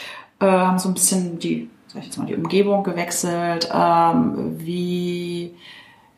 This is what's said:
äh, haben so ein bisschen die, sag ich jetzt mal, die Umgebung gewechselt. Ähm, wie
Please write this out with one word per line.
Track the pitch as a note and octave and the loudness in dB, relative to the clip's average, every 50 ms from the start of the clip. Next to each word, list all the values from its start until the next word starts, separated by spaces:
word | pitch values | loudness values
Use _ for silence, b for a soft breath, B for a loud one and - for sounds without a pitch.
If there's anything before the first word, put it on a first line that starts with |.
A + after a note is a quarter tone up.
| B B B B B B B - | B B B B B B B 2
äh, | G3 | 4
haben | G3 F#3+ F#3 F#3 F#3 F#3 F#3 | 4 6 6 4 4 2 2
so | - F#3+ | 2 0
ein | F3+ | 0
bisschen | - - - F#3+ F#3 F3+ F3 E3+ E3 | 2 2 2 2 2 0 -2 -4 -6
die, | - E3 E3 D#3 - - - _ _ _ | -4 -2 -2 -4 -4 -10 -14 _ _ _
sag | - - | -16 -14
ich | - - | -14 -12
jetzt | - - | -10 -8
mal, | - - | -6 -4
die | - | -4
Umgebung | - E3 E3 F3 F#3+ G3+ G3+ G3+ G3 G3 | -4 -2 0 2 2 4 4 2 0 0
gewechselt. | F#3+ F#3 F3 F3 E3+ - - - F3+ F3 E3+ F3 E3+ E3+ E3 E3 - - | 0 -2 -4 -4 -4 -4 -4 -2 -2 -2 -2 -2 -2 -2 -2 -2 -2 0
Ähm, | E3+ F3 E3+ E3+ E3+ E3+ E3+ E3+ E3 E3 D#3+ - - - D#3+ D#3+ D#3+ | 2 2 4 4 4 4 4 4 4 2 2 0 -2 -6 -6 -6 -8
wie | D#3+ D#3+ F3 F3+ F3+ F3+ F3+ F3+ F3 F3+ F3 F3 F3 F3 F3 F3 F3 E3+ - B B B B B B B B B B B B | -8 -6 -4 -4 -2 -2 -2 -2 -2 -2 -4 -4 -6 -6 -6 -6 -8 -8 -12 B B B B B B B B B B B B